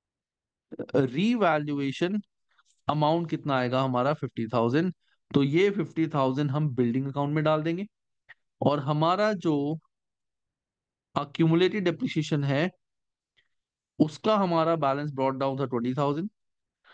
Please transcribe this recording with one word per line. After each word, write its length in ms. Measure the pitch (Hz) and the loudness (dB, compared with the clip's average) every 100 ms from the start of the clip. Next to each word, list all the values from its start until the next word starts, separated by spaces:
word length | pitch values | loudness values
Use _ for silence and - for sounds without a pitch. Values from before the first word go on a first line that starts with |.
| _ _ _ _ _ _ _ - - | _ _ _ _ _ _ _ -14 -2
रीवैल्यूएशन 1300 | - 131 131 214 247 185 156 147 143 139 131 175 208 - _ _ _ _ _ - | 0 0 0 0 2 2 2 0 -4 -4 -2 -2 -2 -8 _ _ _ _ _ -4
अमाउंट 420 | 147 151 170 165 | 0 2 0 -2
कितना 260 | 156 135 131 | -6 -2 0
आएगा 240 | 123 131 | 0 0
हमारा? 300 | 135 123 131 | 0 0 0
फिफ्टी 320 | 151 131 - 113 | -2 -6 -8 -4
थाउजेंड। 460 | 120 117 139 185 - _ _ - | 0 2 2 0 -4 _ _ 0
तो 80 | 143 | 2
ये 280 | 139 156 202 | 4 4 2
फिफ्टी 360 | 202 151 - 160 | 2 -4 -2 -2
थाउजेंड 420 | 156 131 131 147 | 2 0 2 0
हम 180 | 143 151 | 0 0
बिल्डिंग 320 | 123 120 127 139 | 2 0 0 -2
अकाउंट 260 | 139 143 | -2 -2
में 80 | 151 | 0
डाल 180 | 156 156 | 2 0
देंगे 240 | 156 170 208 _ _ _ _ - _ - | 0 -4 -6 _ _ _ _ -20 _ -4
और 180 | 139 147 | 0 0
हमारा 520 | 139 151 160 185 214 | 0 0 0 2 0
जो 460 | 202 165 147 143 156 - _ _ _ _ _ _ _ _ _ _ _ _ | 0 0 0 -2 -6 -10 _ _ _ _ _ _ _ _ _ _ _ _
accumulated 720 | 139 147 - 165 165 208 214 180 | -6 -4 2 4 4 4 2 -2
depreciation 580 | 160 254 160 151 151 | -2 -4 -4 -2 -2
है, 260 | 139 139 175 - _ _ _ _ _ _ _ _ _ _ _ - | 0 0 0 -4 _ _ _ _ _ _ _ _ _ _ _ -2
उसका 380 | 156 - 214 214 | -2 0 0 2
हमारा 400 | 190 165 160 165 | 2 2 2 2
बैलेंस 340 | 139 139 151 | 0 0 -4
ब्रॉट 220 | 135 135 | -2 -2
डाउन 240 | 135 135 135 | 0 -2 -2
था 60 | 131 | -2
ट्वेंटी 280 | 123 120 | -2 -2
थाउजेंड, 360 | 127 143 147 202 - _ _ _ _ _ | -2 -2 -2 -6 -10 _ _ _ _ _